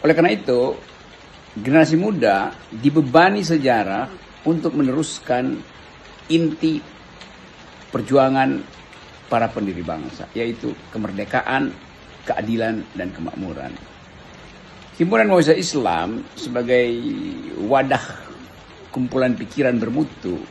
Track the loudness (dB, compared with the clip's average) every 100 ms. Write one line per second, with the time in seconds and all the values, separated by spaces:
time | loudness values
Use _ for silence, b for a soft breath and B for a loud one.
0 | 4 4 4 2 0 0 0 -4 -12 -20
1 | -20 -20 -20 -20 -16 -8 4 6 6 4
2 | 0 2 2 2 -2 -8 -16 0 2 4
3 | 4 6 6 4 0 2 4 2 0 -2
4 | -6 -10 -20 -6 -2 0 0 0 0 0
5 | -4 -6 -2 0 0 -6 -10 -20 -20 -20
6 | -20 -20 0 2 2 0 -2 -2 -8 -20
7 | -20 -20 -20 -20 -20 -20 -20 -20 -8 -6
8 | 2 4 4 4 0 -2 -6 -20 -20 -20
9 | -20 -20 -4 -2 0 -2 -4 -4 -6 -8
10 | -10 -12 -10 -6 -6 -6 -8 -10 -12 -8
11 | -6 -6 -4 -2 -2 -2 -2 -6 -20 -20
12 | -20 -16 -6 -4 -2 -2 0 -4 -8 -8
13 | -8 -8 -10 -8 -10 -10 -12 -14 -20 -20
14 | -20 -20 -20 -20 -20 -20 -20 -20 -20 -4
15 | 2 4 4 4 6 4 2 0 0 0
16 | -2 -6 -10 -12 -6 -4 2 2 4 -2
17 | -4 -6 -8 -10 -10 -8 2 2 2 0
18 | -2 -14 -16 -18 -20 -20 -20 -20 -10 -6
19 | -2 0 0 0 -4 0 0 2 0 -2
20 | -2 -4 -8 -8 -10